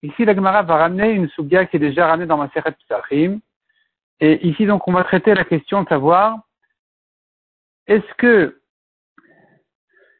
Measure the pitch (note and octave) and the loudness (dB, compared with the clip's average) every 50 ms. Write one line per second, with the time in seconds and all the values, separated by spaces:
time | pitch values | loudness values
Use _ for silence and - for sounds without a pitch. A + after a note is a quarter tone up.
0 | - D3 - - A#3 G#3+ G#3 F#3 G3 F#3+ F#3+ G#3+ G3 E3 E3 D3+ D#3+ E3+ F3+ F#3 | -14 -16 -4 -2 0 2 2 2 2 2 2 0 0 2 2 2 2 0 0 -2
1 | G#3 A3+ A3 G3+ F3 D3 - - D#3 C#3 F3 F#3 F#3 F3+ - D#3 D3 D3 C3 D#3+ | -2 0 0 0 -2 -4 -6 -10 -4 0 0 0 0 0 -2 -2 -2 -2 0 0
2 | F3 D#3+ D#3+ E3 F3 D#3+ D#3+ D3+ C#3+ C#3 - D#3+ D3+ D#3+ C#3+ _ _ _ - G2+ | 0 0 0 -2 0 -2 -2 -2 -4 -6 -6 -6 -6 -6 -10 _ _ _ -8 -8
3 | - - C#3 C#3+ D#3 F3+ G3+ G#3+ _ _ _ _ _ _ _ _ _ _ _ _ | -6 -4 -2 -2 0 -2 -2 -8 _ _ _ _ _ _ _ _ _ _ _ _
4 | _ _ _ _ D#3 D3+ D#3 - - F3 D3+ - A3 G3+ G#3 G3 - - F3+ F#3 | _ _ _ _ 2 2 2 2 0 -4 -2 0 0 0 0 -2 -2 -2 0 0
5 | F#3 - - F#3 - A3 G#3 F#3+ F3 - E3+ D#3 - - - G3+ F#3 - E3 C#3+ | 0 0 -2 0 2 2 2 2 0 -2 -4 -4 -4 -4 -4 -4 -2 -2 -2 0
6 | C3 D3+ E3+ F#3 G3+ A3 A3+ A3 - _ _ _ _ _ _ _ _ _ _ _ | 2 2 2 2 2 0 -2 -6 -14 _ _ _ _ _ _ _ _ _ _ _
7 | _ _ _ _ _ _ _ _ _ _ _ _ _ _ _ _ _ - G3+ A3 | _ _ _ _ _ _ _ _ _ _ _ _ _ _ _ _ _ 0 0 0
8 | - - - - - A#3+ A#3 G#3 E3 - - _ _ _ _ _ _ _ _ _ | 0 -4 -6 0 2 4 4 4 4 0 -4 _ _ _ _ _ _ _ _ _
9 | _ _ _ _ _ _ _ _ _ _ _ _ _ _ _ _ _ _ _ _ | _ _ _ _ _ _ _ _ _ _ _ _ _ _ _ _ _ _ _ _
10 | _ _ _ | _ _ _